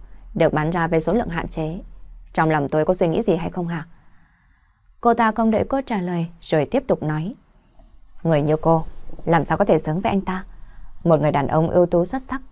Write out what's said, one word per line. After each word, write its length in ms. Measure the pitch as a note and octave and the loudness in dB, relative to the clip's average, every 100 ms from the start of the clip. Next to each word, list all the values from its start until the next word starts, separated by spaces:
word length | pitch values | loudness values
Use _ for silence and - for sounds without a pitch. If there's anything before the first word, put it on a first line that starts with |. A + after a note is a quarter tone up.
| - - - | -14 -20 -8
được 180 | F#3 D#3+ | 2 2
bán 180 | D3+ D3+ | 2 0
ra 160 | F3 E3 | 0 0
với 140 | E3 | 0
số 120 | D#3+ | 2
lượng 160 | G#3+ F3 | 0 0
hạn 200 | E3+ E3+ | -4 -6
chế. 320 | - D#3 F3+ - - - - - | -6 -6 -6 -12 -18 -18 -20 -8
Trong 180 | - D#3+ | 0 2
lòng 180 | D#3 C#3 | 2 0
tôi 160 | D#3 | 0
có 100 | D#3 | 2
suy 140 | F#3 F3 | 2 0
nghĩ 140 | D#3+ | 0
gì 140 | A#3 E3+ | 0 0
hay 140 | E3 | -2
không 180 | F3+ E3+ | -4 -4
hả? 180 | E3+ - - - - _ _ _ _ _ _ _ _ | -6 -8 -16 -20 -20 _ _ _ _ _ _ _ _
Cô 140 | A#3+ | 2
ta 180 | A#3 A3+ | 4 2
không 180 | A3 A3 | 2 2
đợi 140 | A3 G3 | 2 0
cô 120 | C4+ C4+ | -2 -4
trả 140 | G#3+ | -4
lời 260 | F3+ F3 E3+ - | -2 -2 -4 -8
rồi 240 | - D#3+ C3+ | -2 0 0
tiếp 140 | B3+ - | 0 0
tục 160 | F#3+ | -2
nói. 320 | D3+ D3+ E3 C4+ _ _ _ - - - - - | -2 -4 -6 -10 _ _ _ -20 -20 -20 -20 -6
Người 200 | E3 D#3 | 2 2
như 140 | D3 D#3 | 4 2
cô, 280 | D#3+ E3 - - - - | 4 2 0 -6 -8 -6
làm 200 | - E3 | 2 2
sao 140 | C#3+ - | 2 0
có 60 | |
thể 140 | D3+ D#3+ | 4 2
xứng 220 | D#3 D#3 | 2 -2
với 100 | G#3+ | 0
anh 100 | G3 | -2
ta? 240 | G3 F#3 - - - - - - | -2 -6 -10 -16 -18 -16 -14 -4
Một 160 | E3+ D#3 | 2 4
người 120 | D3 | 4
đàn 160 | D3 C#3 | 2 0
ông 220 | D#3 E3 | 2 2
ưu 160 | F3+ F3 | 4 4
tú 180 | F3 | 2
xuất 180 | F3+ C4 | 0 -4
sắc 200 | C4 C4 - | -8 -10 -10